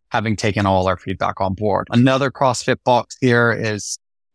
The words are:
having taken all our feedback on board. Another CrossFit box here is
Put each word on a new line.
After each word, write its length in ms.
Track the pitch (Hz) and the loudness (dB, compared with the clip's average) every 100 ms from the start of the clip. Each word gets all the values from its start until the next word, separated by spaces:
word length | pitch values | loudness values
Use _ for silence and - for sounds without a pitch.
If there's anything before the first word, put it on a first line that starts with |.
| _ | _
having 260 | 117 107 101 | -2 -2 -2
taken 300 | 110 101 98 | -2 0 2
all 220 | 95 92 | 2 0
our 80 | 90 | -2
feedback 420 | 98 95 95 - | -6 -6 -4 -2
on 140 | 98 | -4
board. 340 | 95 104 95 98 | -2 -2 -2 0
Another 400 | 120 131 131 135 | 2 4 2 -2
CrossFit 520 | - 131 117 - 120 | 0 0 0 -2 -2
box 320 | - 120 - - | 2 0 0 -2
here 320 | 127 120 117 | 2 4 2
is 440 | 110 110 104 - - _ _ _ | 0 -4 -6 -8 -12 _ _ _